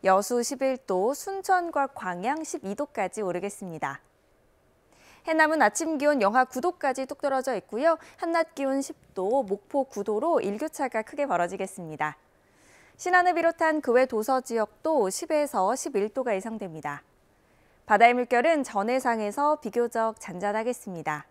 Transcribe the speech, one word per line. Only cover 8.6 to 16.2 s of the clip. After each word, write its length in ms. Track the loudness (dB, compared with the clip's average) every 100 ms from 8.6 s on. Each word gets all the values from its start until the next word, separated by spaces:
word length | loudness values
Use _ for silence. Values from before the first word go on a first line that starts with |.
| -2 -2
십 140 | -4 -10 _
도, 300 | -4 0 0
목포 400 | 0 -6 _ -2 -2
구 160 | -4 -2
도로 340 | 0 2 0
일교차가 600 | 0 -4 -6 -4 -4 -4
크게 240 | -6 -6 -2
벌어지겠습니다. 920 | 0 -2 -4 -8 -10 -12 -6 -6 -6 _ _ _ _ _ -20 _ _
신안을 360 | 2 4 4
비롯한 480 | 4 2 2 2 2
그 100 | 4
외 140 | 4 4
도서 340 | 0 0 -2
지역도 680 | 0 -2 -2 _ 0 2 2
십에서 680 | -2 -2 0 2 2 0 0
십일 320 | -2 -2 -2
도가 200 | -2